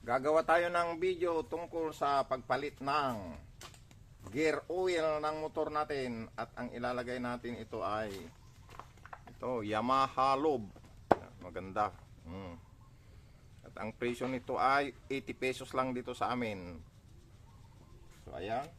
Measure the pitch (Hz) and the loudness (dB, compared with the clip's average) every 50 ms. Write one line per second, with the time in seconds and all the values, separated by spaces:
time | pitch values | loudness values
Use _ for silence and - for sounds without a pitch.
0 | 110 110 117 113 127 147 156 160 160 - 160 170 175 175 175 175 170 170 170 160 | -2 2 0 2 4 6 4 4 6 6 6 6 6 4 2 2 2 2 0 0
1 | 175 185 185 165 175 175 170 160 151 - 160 165 170 165 - 165 160 156 147 - | 2 0 2 2 2 2 2 0 0 -2 -4 -6 -6 -4 -2 -2 -2 -2 -2 0
2 | 156 143 143 139 127 - 131 127 120 - 131 131 147 147 - - 135 139 143 151 | 2 4 4 4 4 2 0 -2 0 0 0 0 0 -4 -6 -4 -2 2 2 4
3 | 143 135 120 107 95 85 76 71 - - - - - - - - - - - - | 4 2 0 -2 -6 -8 -10 -12 -14 -16 -18 -16 -16 -16 -16 -18 -20 -20 -20 -20
4 | - - - - - - 101 135 156 156 147 143 - - 160 180 185 185 180 165 | -20 -20 -20 -16 -16 -6 -2 2 4 4 2 2 -2 -4 -2 2 2 4 4 4
5 | 156 160 156 151 151 151 156 156 156 156 - 160 156 156 151 151 151 - 147 139 | 4 2 2 2 0 0 0 0 -4 -4 -2 -2 -2 0 2 0 0 2 0 -2
6 | 131 123 117 113 113 110 - - 117 - - - 120 120 - 120 123 123 123 123 | -2 -2 -2 -4 -6 -8 -6 -8 -8 -8 -6 -8 -8 -8 -6 -4 -2 -2 -2 -2
7 | 123 120 127 127 123 120 123 120 - 120 120 107 113 110 120 110 90 95 104 110 | -2 -4 -4 -2 -2 -2 -4 -4 -4 -6 -6 -6 -8 -6 -4 -2 -2 0 0 0
8 | 110 104 98 95 85 80 - - - - - - - - - - - - - - | -2 -2 -4 -8 -10 -12 -16 -18 -20 -20 -20 -20 -20 -18 -16 -16 -16 -16 -18 -20
9 | - - - - - - - - - 120 127 120 107 104 107 107 113 123 131 135 | -16 -16 -16 -16 -16 -18 -12 -6 -4 -2 -2 -2 0 0 0 2 4 4 4 4
10 | 135 135 - - 131 135 135 135 147 160 143 120 107 92 - - - - - - | 4 2 4 4 4 6 6 6 4 4 4 2 0 -6 -12 -16 -20 -20 -20 -20
11 | - - - - 95 92 - - 85 90 82 90 92 95 92 107 104 101 92 - | 4 4 4 4 4 -14 -16 -14 -14 -10 -8 -8 -8 -4 0 0 0 0 -2 -8
12 | - - - - - 82 85 95 98 90 85 82 - - - - - - - - | -18 -20 -20 -18 -14 -12 -10 -10 -10 -10 -12 -14 -18 -20 -20 -20 -20 -20 -20 -20
13 | - - - - - - - - - - - - - - - - 98 107 226 - | -20 -20 -20 -20 -20 -20 -20 -20 -20 -20 -20 -20 -20 -16 -12 -8 -8 -8 -6 -4
14 | 123 120 120 117 127 127 131 123 - - 131 - - 131 139 143 143 139 - - | -4 -4 -2 -2 -4 -4 -4 -4 -4 -4 0 4 4 6 6 4 2 0 -6 -12
15 | - - 135 135 - - 120 - 135 131 127 - 131 127 - 135 131 131 127 123 | -8 -6 -6 -6 -4 -6 -6 -2 0 -2 0 -2 -6 -4 0 0 0 0 0 -4
16 | 123 123 123 - 123 110 120 123 123 110 104 95 90 87 85 80 - - - - | -4 -6 -4 -2 0 0 2 0 0 -2 -2 -4 -6 -10 -10 -12 -14 -18 -20 -20
17 | - - - - - - - - - - - - - - - - - - - - | -20 -20 -20 -20 -20 -20 -20 -20 -20 -20 -20 -20 -20 -20 -20 -20 -20 -20 -20 -20
18 | - - - - - - - - 87 101 113 123 143 160 - | -20 -20 -20 -18 -16 -12 -10 -8 -4 -2 -2 -4 -4 -6 -12